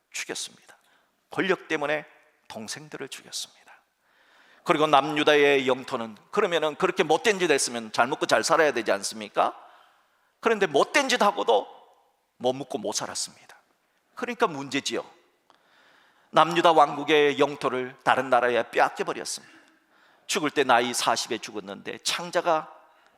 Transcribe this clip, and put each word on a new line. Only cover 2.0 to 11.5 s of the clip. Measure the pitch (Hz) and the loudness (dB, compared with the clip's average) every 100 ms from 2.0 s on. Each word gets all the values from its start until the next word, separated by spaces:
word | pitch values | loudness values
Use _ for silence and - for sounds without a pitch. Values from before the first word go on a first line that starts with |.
| 143 _ _ _ _ | -6 _ _ _ _
동생들을 | 110 104 139 151 - - | -16 -12 -14 -14 -14 -14
죽였습니다. | - - - - _ _ - _ _ _ _ _ _ _ _ | -16 -14 -12 -12 _ _ -20 _ _ _ _ _ _ _ _
그리고 | - 156 156 | -2 2 4
남유다의 | 139 151 151 147 147 143 139 131 | 4 4 0 4 6 6 4 2
영토는, | 127 123 127 113 104 _ | -2 -2 -8 -8 -12 _
그러면은 | - 202 170 156 143 | -2 0 0 -2 0
그렇게 | 180 - | -2 0
못된 | 156 165 226 196 | 2 2 2 0
짓 | 175 | 2
했으면 | 139 - 120 110 | 2 0 -6 -8
잘 | - 123 | 0 0
먹고 | 156 170 | 0 0
잘 | 123 | 2
살아야 | 110 156 151 | 2 2 2
되지 | 117 110 | 2 -2
않습니까? | 101 98 110 104 160 202 - - - _ _ _ _ _ _ | -2 -4 -10 -8 -2 -2 -2 -20 -20 _ _ _ _ _ _
그런데 | 226 214 190 | -2 0 0
못된 | 143 - 302 269 | 2 2 0 0
짓 | 240 | 2
하고도 | 208 - 202 | 2 0 0